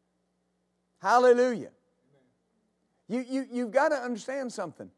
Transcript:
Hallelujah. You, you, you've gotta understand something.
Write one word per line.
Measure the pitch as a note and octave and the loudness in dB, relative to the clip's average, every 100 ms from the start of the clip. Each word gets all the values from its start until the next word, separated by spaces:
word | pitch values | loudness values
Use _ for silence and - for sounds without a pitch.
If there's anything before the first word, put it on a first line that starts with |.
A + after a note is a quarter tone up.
| _ _ _ _ _ _ _ _ _ _ | _ _ _ _ _ _ _ _ _ _
Hallelujah. | F#3+ A#3 B3+ A#3+ B3+ A3+ A2+ - _ _ _ _ _ _ _ _ _ _ _ _ _ | 2 4 6 6 4 -2 -8 -18 _ _ _ _ _ _ _ _ _ _ _ _ _
You, | A#3 B3 | -8 -4
you, | C4 C4 | -6 -6
you've | A#3+ A#3+ | -6 -2
gotta | G3 D4+ D4 | 2 2 0
understand | B3 A3+ - C4+ B3+ | -4 -8 -8 -8 -8
something. | - F3 - F#2 | -8 -10 -12 -18